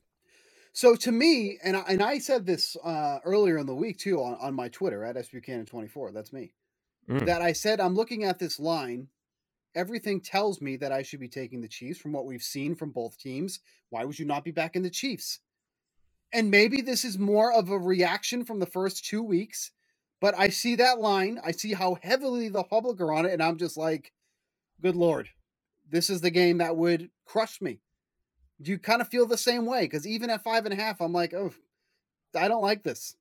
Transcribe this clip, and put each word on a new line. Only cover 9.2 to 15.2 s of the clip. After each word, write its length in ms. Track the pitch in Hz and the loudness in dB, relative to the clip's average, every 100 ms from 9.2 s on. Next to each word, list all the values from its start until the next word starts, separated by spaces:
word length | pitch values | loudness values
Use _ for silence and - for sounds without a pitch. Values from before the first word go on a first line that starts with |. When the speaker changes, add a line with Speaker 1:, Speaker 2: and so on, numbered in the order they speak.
| _ _ _ _ _ | _ _ _ _ _
Speaker 1:
Everything 460 | 165 180 233 214 196 | -6 -6 -4 -4 -4
tells 400 | - 190 208 190 | -2 0 0 -2
me 160 | 143 131 | -6 -6
that 160 | 135 | -4
I 100 | 135 | -4
should 180 | 131 143 | -6 -10
be 80 | 123 | -12
taking 320 | 135 127 123 | -10 -10 -10
the 60 | 110 | -12
Chiefs 300 | - 123 180 | -12 -12 -10
from 120 | 147 | -8
what 140 | 147 131 | -8 -8
we've 160 | 127 | -10
seen 320 | - 139 143 | -10 -6 -6
from 160 | 165 151 | -6 -6
both 260 | 127 117 - | -6 -8 -8
teams. 420 | 135 131 190 - _ _ _ | -10 -6 -6 -8 _ _ _
Why 140 | 113 | -8
would 140 | 127 147 | -8 -6
you 80 | 151 | -4
not 180 | 143 | -4
be 60 | 147 | -4
backing 320 | 160 165 180 | -4 -4 -2
the 80 | 185 | -4
Chiefs?" 500 | 175 269 208 | -4 -6 -6